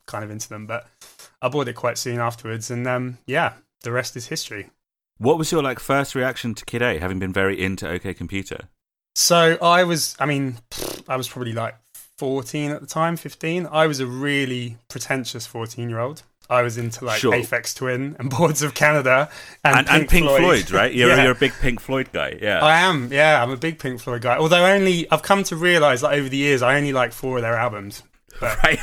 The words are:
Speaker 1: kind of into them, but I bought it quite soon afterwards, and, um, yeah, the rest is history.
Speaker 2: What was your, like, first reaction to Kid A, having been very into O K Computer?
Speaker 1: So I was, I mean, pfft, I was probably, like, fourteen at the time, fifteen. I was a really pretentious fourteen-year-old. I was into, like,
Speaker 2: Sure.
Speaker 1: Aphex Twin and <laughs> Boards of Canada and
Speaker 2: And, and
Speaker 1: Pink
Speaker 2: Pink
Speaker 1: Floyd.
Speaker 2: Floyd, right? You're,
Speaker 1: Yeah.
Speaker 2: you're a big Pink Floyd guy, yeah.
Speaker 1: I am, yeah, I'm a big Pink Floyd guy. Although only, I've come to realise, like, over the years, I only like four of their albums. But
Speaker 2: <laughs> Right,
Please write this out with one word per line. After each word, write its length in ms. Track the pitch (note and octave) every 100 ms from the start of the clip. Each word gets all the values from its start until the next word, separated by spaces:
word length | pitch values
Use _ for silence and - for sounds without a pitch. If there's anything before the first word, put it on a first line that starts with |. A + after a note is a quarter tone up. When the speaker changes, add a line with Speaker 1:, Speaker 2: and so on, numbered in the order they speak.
| -
Speaker 1:
kind 180 | G#2+
of 80 | G#2+
into 160 | G#2+ -
them, 180 | G#2+ G#2+
but 220 | A2+ - _ - - - _
I 80 | B2+
bought 180 | C#3+ B2
it 60 |
quite 240 | A#2 A#2+ A#2
soon 220 | B2+ A#2+
afterwards, 500 | A#2+ A#2 A2+ A2+ A2+
and, 160 | A#2+ B2
um, 300 | B2 B2+ B2 -
yeah, 260 | C#3 C#3+ - _ _
the 100 | A#2+
rest 240 | B2 B2 B2+
is 120 | A#2
history. 420 | D#3+ - G#2+ F#2+ _ _ _ _ -
Speaker 2:
What 200 | A2+ D#3+
was 140 | D#3
your, 100 | E3
like, 160 | C#3 A#2+
first 360 | - C#3 C3+ C3+
reaction 400 | B2+ B2 A#2+ A2
to 100 | -
Kid 160 | A#2+
A, 160 | B2 E2+
having 200 | F2+ F#2+
been 140 | F#2
very 280 | F#2 G2 G2
into 280 | F#2+ F#2+ E2
O 100 | F2+
K 140 | G2
Computer? 540 | F2 F2 G2 F#2 - - _ _ _ _ -
Speaker 1:
So 420 | - E3+ E3 E3+
I 220 | E3+ F3
was, 320 | F3+ E3 - -
I 60 | C#3
mean, 320 | C#3+ C3+ A#2+ -
pfft, 320 | - - - -
I 80 | C3
was 100 | B2
probably, 240 | B2+ A#2+
like, 220 | A2+ A2+ - _ - - -
fourteen 540 | C3+ C3+ A#2+ D3+ D3
at 100 | D3
the 60 | C#3
time, 280 | D#3+ E3 E3+
fifteen. 480 | C#3+ - D#3+ F3 D#3+
I 160 | D3+ D#3+
was 120 | C#3
a 80 | B2+
really 720 | B2+ C#3+ C#3 C3+ B2 A#2+ A2+ -
pretentious 560 | B2+ - C3+ A#2+ A#2+ -
fourteen-year-old. 760 | A#2 A2+ - A#2 A2+ B2 D#3 - _ -
I 120 | B2
was 160 | A#2+ A#2
into, 280 | A#2 A2+ B2
like, 140 | A2
Speaker 2:
Sure. 140 | B2
Speaker 1:
Aphex 420 | A#2+ A#2 A#2+ - -
Twin 400 | C3 B2 C3+ D3+
and 100 | C3
<laughs> 0 |
Boards 320 | B2 E3 D#3
of 120 | D3+
Canada 560 | - D3+ D3+ B2+ C3 D3+ - - -
and 140 | D3 B2+
Speaker 2:
And, 120 | C#3
and 80 | D3 C#3+
Speaker 1:
Pink 20 |
Speaker 2:
Pink 160 | F3+ D3+
Speaker 1:
Floyd. 140 | C3+
Speaker 2:
Floyd, 300 | F3+ C3+ E2
right? 220 | F#2+ A#2+
You're, 160 | B2 B2
Speaker 1:
Yeah. 140 | B2+
Speaker 2:
you're 80 | C3
a 40 | B2
big 180 | C3+ -
Pink 180 | C3+ B2
Floyd 300 | - C3+ C3
guy, 260 | E2+ C#2 D#2
yeah. 220 | G#2 F#2
Speaker 1:
I 160 | D3+ D#3+
am, 300 | F#3 D#3 A#2+
yeah, 300 | C#3 D#3 D3
I'm 100 | A#2+
a 60 | C3
big 220 | D#3+ D#3+
Pink 220 | C3+ B2
Floyd 200 | C3+ A#2+
guy. 160 | A#2+ C3
Although 280 | D#3+ F3 F3+
only, 440 | G3+ F#3+ F3 D#3
I've 140 | D#3
come 200 | - G3 F#3+
to 100 | E3
realise, 480 | F3 F3 D3 B2
like, 140 | C#3+ C#3+
over 100 | C3+
the 80 | C3+
years, 240 | C#3+ C3+
I 140 | B2 C#3+
only 160 | C#3+
like 200 | C3+ A#2+
four 240 | - C3 B2+
of 60 |
their 120 | A2+ A#2
albums. 480 | A#2+ G#2 G2+ - - _ _ -
But 180 | A#2+ G#2+
Speaker 2:
<laughs> 60 |
Right, 160 | D#3+ D#3